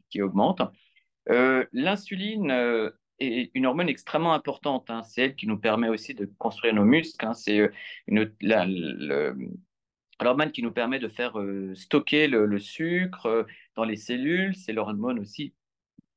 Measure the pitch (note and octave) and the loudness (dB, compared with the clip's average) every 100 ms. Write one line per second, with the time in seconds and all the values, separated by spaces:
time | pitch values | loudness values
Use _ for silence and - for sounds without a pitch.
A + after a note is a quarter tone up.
0 | _ G2+ G2 F#2+ B2+ F#3 - - _ _ | _ -2 0 2 2 2 -4 -6 _ _
1 | _ _ - B2 B2+ C3 - B2 D#3+ G3+ | _ _ 2 4 4 2 0 -2 -2 -2
2 | - F#3+ G#3 A3 E3 B2+ A#2+ A#2 G#2+ - | -4 -8 -6 -4 0 0 2 0 -2 -6
3 | _ - C3+ A#2 A#2+ C3 C3 D3 F3 B2+ | _ -8 -4 -4 -4 0 0 2 -2 -4
4 | - D#3 E3 D#3 - - D3 C3 - A#2 | -4 0 2 0 -2 -6 -4 -4 -4 -10
5 | A2+ - C3+ C#3+ G#2+ G#2+ A2+ A2 A#2 A2 | -6 -2 -2 -2 -4 0 2 2 0 -2
6 | - B2 G2+ - A2+ - A2+ G#2+ G#2 D#3 | -6 -8 -10 -4 -6 0 2 6 6 6
7 | D#3+ - A2+ A#2+ - G#2 G#2 - - - | 2 -4 -6 -4 2 4 4 0 -16 -16
8 | - G#2 A2 - F#2+ A2 F2+ F#2 D#2+ - | 0 0 0 -2 2 4 2 -2 -4 -6
9 | D2 C#2+ D2 C2 B1 - _ _ _ _ | -2 0 -2 -4 -10 -12 _ _ _ _
10 | _ - A#2+ C3+ D#3 D3+ A#2 A2+ A#2 C3 | _ -2 0 2 0 -2 -6 -2 -2 -2
11 | A2+ A2 B2 A2 G2 G2 F#2+ F#2 - D3 | -4 -4 -6 -4 -6 -6 -8 -10 0 0
12 | - D3 D3+ A#2+ G#2+ G2+ - - E3 F3+ | 2 2 4 4 4 0 -4 -6 -2 -2
13 | F#3 - A2+ A2+ A2 - _ - A2+ G#2+ | -2 -4 -2 0 -2 -8 _ -4 -4 -4
14 | - B2 C#3 F3 F#3+ F#3 - A2 G#2 G#2+ | -4 -2 0 0 0 -4 -4 -4 -2 -2
15 | A#2+ A#2+ G2+ - C#3+ - _ _ _ _ | -2 -4 -6 -10 -12 -14 _ _ _ _
16 | _ | _